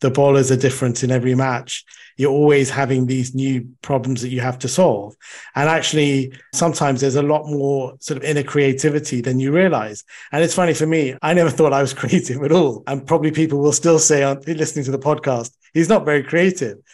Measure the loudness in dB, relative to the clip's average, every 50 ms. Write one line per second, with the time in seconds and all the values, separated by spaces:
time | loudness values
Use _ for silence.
0 | -2 0 2 4 4 4 6 4 4 4 2 2 2 0 0 0 -2 -2 -2 -2
1 | -2 -2 0 0 0 0 0 0 0 -2 -2 -6 -8 -10 -14 -14 -14 _ -20 -20
2 | -20 -18 _ -2 0 0 2 4 4 6 6 4 4 0 0 -2 -2 0 0 0
3 | 0 0 0 -2 -2 -4 -4 -4 -2 -2 -2 -4 -6 -10 -18 _ -6 -4 -4 -2
4 | -2 -4 -6 -4 -6 -6 -6 -4 -4 -4 -6 -6 -8 -4 0 2 2 2 2 0
5 | -4 -10 -16 _ -20 -20 -20 -20 -18 -10 -4 -2 0 2 2 0 0 0 0 2
6 | 2 2 2 0 -2 -4 -10 -18 -20 -10 -4 -2 0 0 0 0 0 0 0 0
7 | 0 0 0 0 0 2 0 0 -2 -4 -4 -4 -2 -2 -2 -2 -4 -8 -12 -14
8 | -10 -10 -8 -6 -4 -2 -2 -2 -2 -2 0 2 2 2 0 2 0 0 0 0
9 | -4 -4 -6 -4 -2 -2 -2 -2 0 0 2 2 2 2 2 0 -4 -6 -10 -16
10 | -18 _ -20 -20 -14 -6 -2 0 0 0 2 2 2 2 2 0 0 0 2 0
11 | 0 -2 -4 -4 -2 0 2 4 2 2 4 2 2 4 4 2 0 0 -2 -6
12 | -4 0 0 0 0 -2 -6 -4 0 2 4 4 4 2 0 -4 -8 -8 -8 -8
13 | -4 -2 -2 0 0 0 0 0 -2 0 0 0 0 0 0 2 2 4 4 4
14 | 4 2 2 2 2 0 -2 -4 -6 -10 -6 -4 -4 -6 -4 -6 -6 -4 -6 -4
15 | -2 -2 -2 -2 -2 -4 -4 -4 -6 -10 _ _ _ _ -2 -2 2 2 2 2
16 | 2 0 0 -2 -2 0 0 2 2 2 0 -2 -6 -8 -8 -12 _ _